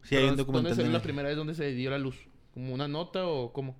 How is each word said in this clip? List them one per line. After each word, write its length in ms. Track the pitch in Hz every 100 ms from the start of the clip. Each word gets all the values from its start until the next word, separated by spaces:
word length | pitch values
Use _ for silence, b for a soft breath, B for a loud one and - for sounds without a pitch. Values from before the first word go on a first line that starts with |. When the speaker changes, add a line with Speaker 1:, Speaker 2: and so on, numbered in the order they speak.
Speaker 1:
Sí, 120 | - 139
hay 80 |
un 60 | 135
Speaker 2:
Pero, 80 | 139
Speaker 1:
documental 260 | 135 131
Speaker 2:
¿dónde 60 | 120
Speaker 1:
de 60 | 117
Speaker 2:
salió 160 | 120
la 60 | 165
Speaker 1:
Netflix. 40 |
Speaker 2:
primera 240 | 160 143 143
vez 100 | 151
donde 160 | 151 165
se 160 | 143
dio 160 | 123 131
la 80 | 139
luz? 180 | 135 123 - - -
¿Como 200 | 123 127
una 140 | 127 143
nota 380 | 147 175 190 180
o 260 | 147 120
cómo? 240 | - 135